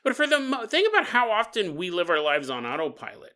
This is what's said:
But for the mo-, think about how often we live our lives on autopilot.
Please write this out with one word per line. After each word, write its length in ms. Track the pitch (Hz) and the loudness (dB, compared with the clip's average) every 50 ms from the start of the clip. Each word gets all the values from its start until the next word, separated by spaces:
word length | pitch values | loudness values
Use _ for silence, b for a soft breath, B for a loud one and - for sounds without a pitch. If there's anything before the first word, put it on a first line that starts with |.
| B | B
But 100 | 269 247 | -2 0
for 140 | - 302 285 | 2 2 2
the 100 | 294 285 | 2 2
mo-, 280 | 269 262 269 247 226 | 2 0 -4 -4 -4
think 220 | 220 302 339 415 427 | 0 2 2 2 4
about 180 | 427 381 302 | 4 2 2
how 260 | - 240 240 247 226 | 2 2 2 2 2
often 420 | 214 214 233 - - 226 196 170 143 | 2 0 0 -2 -2 -4 -4 -4 -4
we 160 | 156 185 180 | -6 -6 -4
live 180 | 170 175 170 165 | -2 -2 0 2
our 120 | 165 151 | 2 2
lives 300 | 151 151 143 151 139 131 | 2 2 2 0 0 -2
on 140 | 131 123 120 | -6 -6 -4
autopilot. 680 | 120 135 156 160 143 - - - - - 69 - - _ | -4 -4 -4 -4 -4 -6 -8 -14 -16 -14 -16 -20 -20 _